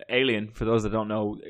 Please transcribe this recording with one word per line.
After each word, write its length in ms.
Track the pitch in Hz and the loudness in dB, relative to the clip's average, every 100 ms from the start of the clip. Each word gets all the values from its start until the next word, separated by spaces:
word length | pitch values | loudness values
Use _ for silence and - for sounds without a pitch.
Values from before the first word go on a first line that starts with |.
| - | -2
alien, 440 | 123 131 107 107 | 2 4 2 -2
for 120 | - | -4
those 200 | 110 113 | 2 2
that 80 | 107 | 2
don't 160 | 110 107 | -2 -2
know. 320 | 107 104 104 - | -2 -2 -4 -12